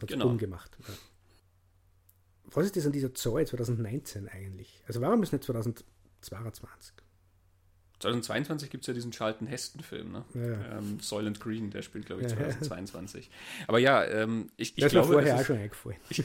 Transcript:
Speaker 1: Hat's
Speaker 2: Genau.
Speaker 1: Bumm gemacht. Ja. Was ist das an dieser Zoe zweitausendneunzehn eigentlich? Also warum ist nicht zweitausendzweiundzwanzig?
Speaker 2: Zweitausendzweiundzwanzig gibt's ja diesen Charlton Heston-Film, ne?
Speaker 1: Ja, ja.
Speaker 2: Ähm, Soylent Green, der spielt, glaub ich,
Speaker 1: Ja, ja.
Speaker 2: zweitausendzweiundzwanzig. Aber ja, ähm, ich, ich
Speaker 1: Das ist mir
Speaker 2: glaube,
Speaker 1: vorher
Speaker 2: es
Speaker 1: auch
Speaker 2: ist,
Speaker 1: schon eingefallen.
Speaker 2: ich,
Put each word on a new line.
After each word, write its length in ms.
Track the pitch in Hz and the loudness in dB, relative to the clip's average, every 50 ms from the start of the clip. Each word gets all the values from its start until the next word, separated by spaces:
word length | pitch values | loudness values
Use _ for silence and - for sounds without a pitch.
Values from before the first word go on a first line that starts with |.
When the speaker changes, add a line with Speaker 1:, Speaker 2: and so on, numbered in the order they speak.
Speaker 1:
Hat's 100 | 113 107 | -8 -6
Speaker 2:
Genau. 160 | - 143 117 123 | -2 2 2 2
Speaker 1:
Bumm 120 | 120 113 | 2 2
gemacht. 320 | 117 101 92 87 - - - - - - | 0 -4 -6 -8 -14 -18 -20 -18 -16 -14
Ja. 60 | 101 - - - _ _ _ _ _ _ _ _ _ _ _ _ _ _ _ _ _ _ _ _ _ _ _ _ _ _ _ - | -14 -14 -16 -20 _ _ _ _ _ _ _ _ _ _ _ _ _ _ _ _ _ _ _ _ _ _ _ _ _ _ _ -4
Was 140 | - - 165 | 0 2 2
ist 100 | 202 196 | 2 2
das 100 | 180 151 | 2 2
an 60 | 147 | 2
dieser 220 | 143 143 135 127 127 | 2 2 0 -2 -2
Zoe 320 | - - 131 110 143 160 | -2 0 0 2 2 2
zweitausendneunzehn 840 | - - 120 120 113 120 113 117 101 110 143 156 - - 104 98 104 | 2 0 -2 0 0 0 0 0 -2 -2 -4 -6 -6 -8 -10 -10 -10
eigentlich? 560 | - 95 95 98 95 92 95 - - - _ - | -10 -10 -10 -10 -10 -12 -14 -16 -20 -16 _ -6
Also 120 | 107 120 | -4 0
warum 240 | 123 160 220 240 202 | 2 4 4 4 4
ist 80 | 156 | 2
nicht 120 | - 139 - | 0 -2 0
zweitausendzweiundzwanzig? 1500 | - 123 117 107 117 117 - - - _ _ _ _ _ _ - - - 98 113 113 - - - - - - - - - - - - _ _ _ _ _ _ _ _ _ _ _ _ _ _ _ _ _ - | -2 -2 0 0 -2 -4 -6 -8 -20 _ _ _ _ _ _ -16 -14 -12 -10 -10 -10 -10 -12 -14 -18 -20 -20 -20 -20 -20 -20 -20 -20 _ _ _ _ _ _ _ _ _ _ _ _ _ _ _ _ _ -4
Speaker 2:
Zweitausendzweiundzwanzig 680 | - 98 120 120 113 - - 113 147 - 165 151 143 135 | 0 0 0 0 0 0 0 -2 0 0 -2 -4 -4 -6
gibt's 180 | - 131 - - | -10 -8 -6 -4
ja 60 | 127 | -4
diesen 180 | 120 120 120 | -4 -4 -6
Charlton 360 | 113 - 113 110 110 - 110 113 | -4 -2 -2 -2 -2 -2 -4 -6
Heston-Film, 640 | 135 127 - - - 135 151 - - - - 87 | -6 -6 -8 -8 -12 -14 -14 -10 -10 -10 -10 -8
ne? 140 | 92 95 - - - | -10 -10 -10 -10 -6
Speaker 1:
Ja, 80 | 123 | -6
ja. 360 | 120 117 117 107 104 - 107 107 | -4 -4 -4 -4 -6 -6 -6 -6
Speaker 2:
Ähm, 200 | 104 104 104 104 | -6 -6 -6 -6
Soylent 400 | - - - 104 107 107 107 - | -6 -4 -2 -2 -2 -2 -4 -4
Green, 300 | - 113 107 110 113 101 | -4 -6 -4 -4 -4 -6
der 140 | - - - | -6 -8 -10
spielt, 220 | - - 107 104 | -10 -10 -12 -10
glaub 140 | - 92 92 | -8 -6 -4
ich, 60 | 123 | -4
Speaker 1:
Ja, 60 | 120 | -2
ja. 40 | 113 107 | -2 -2
Speaker 2:
zweitausendzweiundzwanzig. 920 | 143 151 127 - 156 147 - 87 95 101 - - 87 - - - - - - - - - - - - - | -2 -2 -2 -4 -4 -6 -6 -6 -8 -10 -10 -10 -12 -12 -12 -14 -16 -16 -18 -18 -14 -12 -12 -10 -2 2
Aber 120 | 107 117 | 4 6
ja, 240 | 123 135 139 113 92 | 8 8 8 6 6
ähm, 440 | - - 107 110 110 113 113 104 - - - | 4 2 0 0 0 0 -2 -4 -6 -6 -6
ich, 200 | - - - - | -6 -4 0 4
ich 60 | 139 | 4
Speaker 1:
Das 40 | 143 | 6
ist 60 | - | 8
mir 60 | 175 | 8
Speaker 2:
glaube, 120 | 143 151 170 | 8 10 8
Speaker 1:
vorher 160 | 147 139 151 | 8 8 8
Speaker 2:
es 40 | 127 | 6
Speaker 1:
auch 60 | 120 | 4
Speaker 2:
ist, 60 | 135 - | 4 2
Speaker 1:
schon 100 | 143 110 | 2 0
eingefallen. 400 | 101 104 - - - - 101 - - - | -2 -4 -8 -10 -10 -10 -12 -10 -10 -6
Speaker 2:
ich, 140 | - - 120 | -4 -4 -2